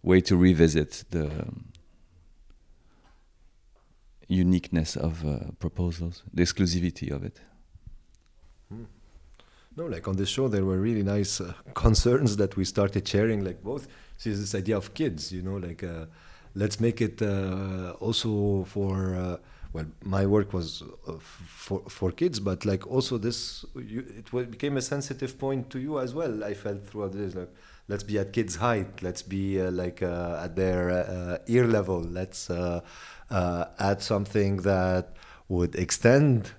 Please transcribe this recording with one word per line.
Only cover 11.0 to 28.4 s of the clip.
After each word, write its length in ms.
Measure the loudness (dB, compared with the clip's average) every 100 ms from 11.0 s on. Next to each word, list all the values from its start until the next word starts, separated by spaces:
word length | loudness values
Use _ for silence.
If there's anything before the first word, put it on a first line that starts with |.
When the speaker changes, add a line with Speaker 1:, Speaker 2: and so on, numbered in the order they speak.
Speaker 2:
nice, 380 | 2 2 0 -2
uh, 140 | -6 -10
<laughs> 120 | -10
concerns 640 | 2 6 6 6 6 4 4
that 200 | 0 2
we 80 |
started 420 | 0 2 2 2 0
sharing, 360 | 2 2 0
like, 180 | -2 -6
both. 260 | -8 -8 -8 -20 -20 -10
See, 120 | -4
this 240 | -4 -2
idea 220 | -2 0 0
of 160 | -2
kids, 380 | -4 -4 -2 -8
you 100 | -8
know, 140 | -6 -6
like, 260 | -6 -8
uh, 240 | -8 -8 -12 -16 -20 -20 -14
let's 240 | -2 -2 2
make 200 | 0 2
it, 220 | -2 0
uh, 720 | 0 0 -2 -4 -4 -6 -8 -6
also 640 | -2 0 0 0 2 0
for, 500 | -2 -2 -2 0 0
uh, 220 | -2 -4 -6 -12 -18 -12
well, 140 | -8 -10 -10
my 220 | -4 0 4
work 260 | 2 2
was, 300 | -4 -4 -8 -14 -18 -12
uh, 60 |
f-, 280 | -12 -12 -20 -20
for, 360 | -18 -6 -6 -6
for 240 | -2 -2
kids, 260 | 2 0 0
but, 280 | -2 0 0
like, 200 | 0 0
also 300 | 0 0 -2
this, 480 | -2 -4 -8 -10 -12
you, 260 | -12 -10 -10 -10 -14
it 120 | -6
wa-, 100 | -4
became 340 | -4 -4 -2 -2
a 60 |
sensitive 560 | -2 -4 -4 -6 -6 -4
point 320 | -2 -2 -4
to 80 | -6
you 200 | -4 -4
as 160 | -4
well, 300 | -4 -4 -4
I 80 | -4
felt 340 | -6 -6 -8 -8
throughout 260 | -6 -6
this, 220 | -4 -6
like, 160 | -6 -10 -14 -20 -20 -8
let's 140 | -6
be 160 | -2 -2
at 160 | 0
kids' 220 | 0